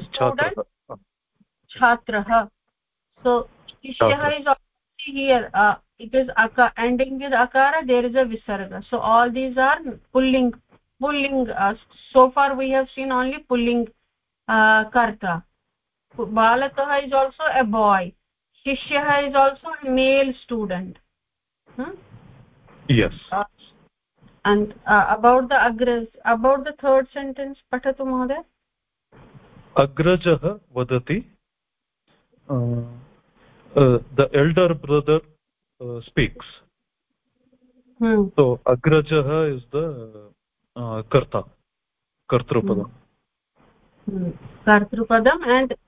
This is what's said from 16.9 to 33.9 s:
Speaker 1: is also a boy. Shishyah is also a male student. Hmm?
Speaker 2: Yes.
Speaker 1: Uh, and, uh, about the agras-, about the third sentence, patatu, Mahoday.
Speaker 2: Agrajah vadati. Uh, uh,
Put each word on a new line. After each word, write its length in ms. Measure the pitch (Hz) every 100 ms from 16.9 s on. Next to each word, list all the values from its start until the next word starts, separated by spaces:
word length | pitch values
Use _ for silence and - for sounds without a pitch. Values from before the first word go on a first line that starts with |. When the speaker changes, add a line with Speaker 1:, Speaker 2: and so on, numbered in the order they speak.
| 285 277
Speaker 1:
is 80 |
also 300 | 269 269 - 311
a 100 | 269
boy. 480 | 233 220 208 190 180 - _ _ _ _ 269
Shishyah 640 | 269 - 294 294 285 285
is 60 | 269
also 320 | 269 277 330 320
a 80 | 277
male 420 | 254 262 269 277 254
student. 540 | - 233 208 180 185 - _ _ _ _ _ _ _ -
Hmm? 160 | 277 392 _ - - - - _ _ - -
Speaker 2:
Yes. 220 | 123 92 - -
Speaker 1:
Uh, 120 | 190 208 _ _ _ _ _ _ _ _ _ 196
and, 280 | 208 208 - -
uh, 260 | 208 - 220
about 320 | 233 254 254
the 40 |
agras-, 540 | 269 226 220 247 240 226 - -
about 380 | 233 247 277
the 100 | 277 302
third 260 | 277 269 262
sentence, 460 | 285 277 262 277 277 _
patatu, 280 | 254 269 269
Mahoday. 440 | 269 254 254 285 339 _ _ _ _ _ _ _ - - - - - -
Speaker 2:
Agrajah 840 | 139 139 160 180 175 151 160 208 - 127
vadati. 480 | 123 127 123 180 - _ _ _ _ _ _ _ _ _ _ _ -
Uh, 320 | 135 120 120 117 120 - _ _ _ _ _ _ -
uh, 200 | 135